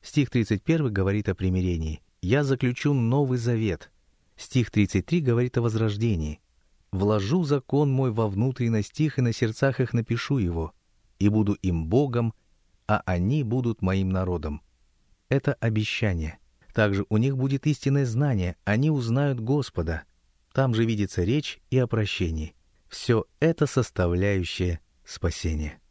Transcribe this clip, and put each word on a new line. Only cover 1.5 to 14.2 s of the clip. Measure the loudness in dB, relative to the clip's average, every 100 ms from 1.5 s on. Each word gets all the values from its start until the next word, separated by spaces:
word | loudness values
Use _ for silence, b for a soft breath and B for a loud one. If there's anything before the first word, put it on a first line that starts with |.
| 0 0 -2 -4 -8 _ _
«Я | 0 0
заключу | 2 0 0 0 0
Новый | 2 2 0 0 0
Завет». | 0 0 0 -2 -8 _ _ _ _ -20
Стих | -2 0 2
тридцать | 2 4 2 0
три | 0
говорит | 2 0 0 0
о |
возрождении. | 0 0 0 0 0 0 -2 -8 _ _ _ _ _
«Вложу | 0 2 2 2 0
закон | 2 -2 0 0 2
мой | 2 0
во | 0 0
внутренность | 2 0 0 0 0 -2 -2
их, | -2 0
и |
на | -2
сердцах | 0 -2 0 -2 0
их | 0
напишу | -2 -2 -4 -2 0
его, | 0 -2 -6 _ _ _ _ _
и | 2
буду | 4 2
им | 0 0 -2 2
Богом, | 2 2 0 -2 -4 _ _ _ _ -2
а | -2 0
они | 0 2 0
будут | 0 -2 -2 -2
моим | 0 0 0
народом». | 0